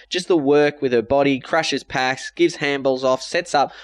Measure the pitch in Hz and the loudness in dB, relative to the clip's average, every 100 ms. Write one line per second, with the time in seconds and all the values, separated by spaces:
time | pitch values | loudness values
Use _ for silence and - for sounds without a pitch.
0 | - 180 180 170 139 147 147 147 135 120 | -10 -6 0 2 4 4 4 0 -2 0
1 | 110 139 139 131 - 165 156 135 - 135 | 2 2 2 0 -2 -2 -2 -4 -4 -4
2 | 131 - - - 170 - 143 139 135 131 | -2 -4 -6 0 0 0 -4 -2 0 0
3 | 131 127 - 175 - 143 127 - | 0 -2 -2 -6 -2 0 0 -4